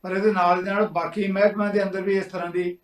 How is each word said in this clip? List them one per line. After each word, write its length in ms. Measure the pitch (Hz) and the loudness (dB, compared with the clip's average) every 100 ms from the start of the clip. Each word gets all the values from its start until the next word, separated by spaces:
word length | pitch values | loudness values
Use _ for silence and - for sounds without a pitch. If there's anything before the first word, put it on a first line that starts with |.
ਪਰ 100 | 185 | -4
ਇਹਦੇ 200 | 190 214 | 2 2
ਨਾਲ 320 | 190 175 180 | 4 4 2
ਦੇ 80 | 190 | 0
ਨਾਲ 160 | 202 214 | 0 0
ਬਾਕੀ 400 | 165 160 208 196 | -2 -4 -4 -2
ਮਹਿਕਮਿਆਂ 460 | 190 208 202 202 | 2 2 2 0
ਦੇ 100 | 202 | 0
ਅੰਦਰ 180 | 190 185 | 0 -2
ਵੀ 160 | 190 190 | 0 -2
ਇਸ 80 | 190 | -2
ਤਰ੍ਹਾਂ 260 | 185 175 | -8 -4
ਦੀ 260 | 175 180 175 | -2 -4 -6